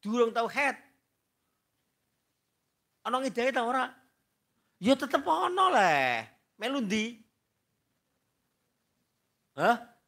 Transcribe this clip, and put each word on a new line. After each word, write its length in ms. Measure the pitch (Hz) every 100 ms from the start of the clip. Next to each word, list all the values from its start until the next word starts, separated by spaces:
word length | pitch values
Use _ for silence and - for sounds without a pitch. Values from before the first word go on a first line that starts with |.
Durung 320 | 208 233 233 233
tau 160 | 233
head. 240 | 247 294 - _ _ _ _ _ _ _ _ _ _ _ _ _ _ _ _ _ _ _ _ _ _ 208
Ana 160 | 254
ngidahe 320 | 262 226 247 262
ta 80 |
ora? 240 | 233 262 254 - _ _ _ _ _ _ _ _
Ya 240 | 185 269
tetep 240 | 285 311
ana, 480 | 320 320 359 359 370
leh. 560 | 269 190 147 131 117 110 _ _ _
Melu 240 | 220 277
ndi? 400 | 208 214 220 240 _ _ _ _ _ _ _ _ _ _ _ _ _ _ _ _ _ _ _ _ _ _ _ -
Hah? 240 | 175 233 - _